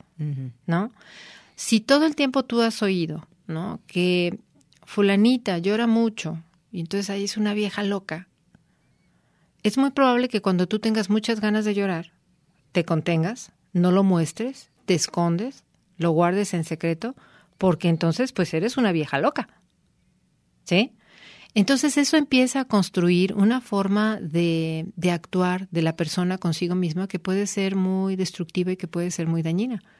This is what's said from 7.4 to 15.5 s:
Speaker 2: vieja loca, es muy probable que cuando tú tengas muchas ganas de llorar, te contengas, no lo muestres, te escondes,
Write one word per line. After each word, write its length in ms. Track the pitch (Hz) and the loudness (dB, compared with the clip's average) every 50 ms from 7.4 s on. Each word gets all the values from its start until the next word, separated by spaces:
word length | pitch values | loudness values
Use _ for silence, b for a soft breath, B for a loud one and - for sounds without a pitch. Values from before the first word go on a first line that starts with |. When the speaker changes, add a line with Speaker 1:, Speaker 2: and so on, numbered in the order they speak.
| 208 208 208 | -2 -2 0
Speaker 2:
vieja 300 | 208 208 196 - 208 202 | -2 -2 -4 -4 -4 -4
loca, 420 | 196 202 196 196 - 160 170 185 - _ _ _ _ _ _ _ _ _ _ _ _ _ _ _ _ _ _ _ _ _ _ _ _ _ _ | -2 -4 -4 -6 -8 -12 -12 -12 -16 _ _ _ _ _ _ _ _ _ _ _ _ _ _ _ _ _ _ _ _ _ _ _ _ _ _
es 160 | - 208 208 269 | -2 0 2 2
muy 120 | 269 277 | 0 2
probable 380 | 269 277 269 254 247 240 247 247 | 2 2 4 4 4 2 0 0
que 120 | - 202 | -2 -2
cuando 240 | - 202 185 175 180 | 0 0 2 2 2
tú 120 | 180 214 214 | 0 -2 -2
tengas 320 | - 220 220 226 202 185 | 0 0 0 0 0 0
muchas 300 | 208 220 214 - 226 214 | 0 0 0 -2 -2 -2
ganas 240 | 208 214 208 214 214 | 0 0 0 0 0
de 100 | 214 202 | 0 0
llorar, 380 | 202 202 196 180 165 170 - _ _ _ _ _ _ _ _ _ _ _ _ | 0 0 -2 -2 -4 -6 -10 _ _ _ _ _ _ _ _ _ _ _ _
te 120 | - 175 165 | -2 -2 0
contengas, 680 | - 170 156 156 - 170 160 160 185 240 - - - _ _ _ _ | 2 0 0 0 0 0 0 0 -2 -4 -8 -12 -18 _ _ _ _
no 200 | - 180 175 180 | 0 2 4 4
lo 100 | 180 196 | 4 4
muestres, 680 | 196 190 185 170 160 151 - - 220 262 269 - - _ _ _ _ | 4 4 4 2 2 0 -2 -6 -6 -6 -8 -10 -18 _ _ _ _
te 80 | - 185 | 0 0
escondes, 720 | 165 - - - 180 170 170 170 170 220 262 | 0 0 -2 -2 0 0 0 0 -2 -4 -6